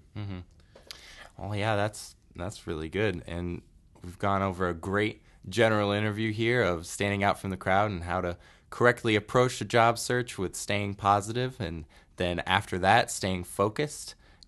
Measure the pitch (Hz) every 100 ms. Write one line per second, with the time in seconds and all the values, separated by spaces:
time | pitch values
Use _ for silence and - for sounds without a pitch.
0 | - 104 101 90 90 - _ - - -
1 | - - - - 98 104 107 104 104 -
2 | - - _ 85 87 - - 80 80 92
3 | 107 85 - 85 87 85 - - _ -
4 | 87 90 101 98 98 87 90 85 90 101
5 | 107 - - - - 98 113 107 101 101
6 | 107 104 110 107 113 123 95 85 85 -
7 | 101 101 101 - 98 92 98 95 107 92
8 | 85 90 87 85 - - - - 120 120
9 | 117 107 104 127 127 - 104 120 113 110
10 | - 123 120 - 90 - - 101 101 101
11 | 98 101 101 117 127 123 85 82 76 -
12 | _ - 90 87 - 95 - 92 92 113
13 | - - 98 92 87 - 101 107 147 -
14 | - - _ -